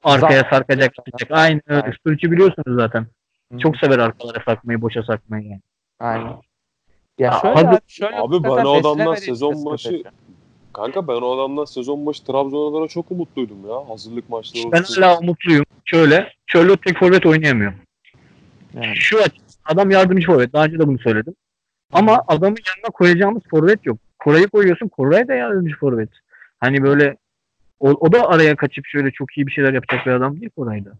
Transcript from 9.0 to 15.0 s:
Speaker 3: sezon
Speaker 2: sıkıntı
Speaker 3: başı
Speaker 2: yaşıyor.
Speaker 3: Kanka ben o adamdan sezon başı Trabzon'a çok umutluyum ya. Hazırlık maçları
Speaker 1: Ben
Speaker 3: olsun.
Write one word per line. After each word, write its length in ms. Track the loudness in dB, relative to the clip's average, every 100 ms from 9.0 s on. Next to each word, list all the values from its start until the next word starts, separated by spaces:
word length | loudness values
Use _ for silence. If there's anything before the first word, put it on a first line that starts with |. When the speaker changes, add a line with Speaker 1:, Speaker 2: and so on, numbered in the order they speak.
| -2 -4
Speaker 3:
sezon 320 | -8 -6 -6
Speaker 2:
sıkıntı 180 | -6 -8
Speaker 3:
başı 160 | -10 -8
Speaker 2:
yaşıyor. 260 | -10 -12 _ _ _ _ _ _
Speaker 3:
Kanka 340 | -10 -8 -8 -4
ben 60 |
o 180 | -4 -4
adamdan 340 | -4 -4 -6 -8
sezon 400 | -10 -8 -6 -8
başı 180 | -10
Trabzon'a 640 | -6 -4 -2 -4 -4 -4 -6
çok 240 | -8 -10
umutluyum 580 | -10 -8 -8 -10 -10 -12
ya. 200 | -12 -12
Hazırlık 400 | -18 -14 -14 -10
maçları 420 | -10 -10 -10 -2
Speaker 1:
Ben 80 | -2
Speaker 3:
olsun. 220 | -2 2